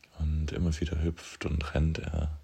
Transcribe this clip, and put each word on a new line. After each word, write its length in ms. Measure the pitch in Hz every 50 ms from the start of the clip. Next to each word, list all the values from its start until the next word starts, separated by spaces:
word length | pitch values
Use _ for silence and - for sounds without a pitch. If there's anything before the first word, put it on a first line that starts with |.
| - - - -
und 340 | 78 76 78 78 78 73 -
immer 260 | - 87 85 78 -
wieder 220 | 82 76 82 78 80
hüpft 420 | 82 82 - - - - - -
und 280 | - - - 78 76 -
rennt 240 | - 78 160 160 -
er. 400 | - 85 80 78 76 78 - -